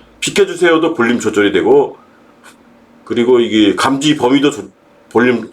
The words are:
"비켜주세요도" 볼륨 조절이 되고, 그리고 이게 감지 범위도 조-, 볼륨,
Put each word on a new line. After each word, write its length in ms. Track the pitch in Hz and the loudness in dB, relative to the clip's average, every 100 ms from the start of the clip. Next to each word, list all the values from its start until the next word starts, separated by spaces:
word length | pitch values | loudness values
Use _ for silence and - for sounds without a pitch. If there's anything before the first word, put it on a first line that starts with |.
| _ _ | _ _
"비켜주세요도" 760 | - - 190 175 175 160 160 | -4 0 -2 0 0 0 -2
볼륨 240 | - 117 120 | -2 -2 -2
조절이 340 | 107 104 101 | -2 0 0
되고, 440 | 90 92 143 131 - _ _ _ _ - _ _ _ _ _ | 0 2 2 0 -6 _ _ _ _ -20 _ _ _ _ _
그리고 360 | - 113 120 123 | -6 -2 2 2
이게 340 | 113 107 101 | 2 2 2
감지 420 | 90 123 135 151 147 | 2 -2 -2 -2 0
범위도 340 | 123 139 139 | 0 2 0
조-, 180 | 104 95 _ _ _ _ | -2 -12 _ _ _ _
볼륨, 400 | 113 123 117 110 | 0 0 -2 -6